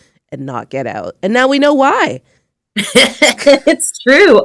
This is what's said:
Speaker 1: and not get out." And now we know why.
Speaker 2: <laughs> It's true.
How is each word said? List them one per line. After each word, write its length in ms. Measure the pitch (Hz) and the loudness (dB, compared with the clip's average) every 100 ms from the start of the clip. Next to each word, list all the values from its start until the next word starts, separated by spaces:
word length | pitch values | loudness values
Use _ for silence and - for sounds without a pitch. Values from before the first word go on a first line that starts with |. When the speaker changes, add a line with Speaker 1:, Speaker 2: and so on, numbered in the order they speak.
| _ _ _ | _ _ _
Speaker 1:
and 160 | 135 135 | -14 -12
not 240 | 123 110 | -12 -10
get 160 | 135 117 | -8 -8
out." 280 | 104 90 - | -10 -12 -8
And 100 | 190 | -4
now 140 | 233 262 | 0 0
we 120 | 277 | 0
know 160 | 285 294 | 0 2
why. 460 | 269 480 440 131 - _ _ _ _ - | 0 0 -4 -6 -14 _ _ _ _ -10
Speaker 2:
<laughs> 0 | |
It's 1200 | 202 233 269 - 294 - - 277 - 311 - - | -2 0 0 0 -2 0 2 2 2 -2 -4 -4
true. 420 | - 285 403 320 | 2 4 6 4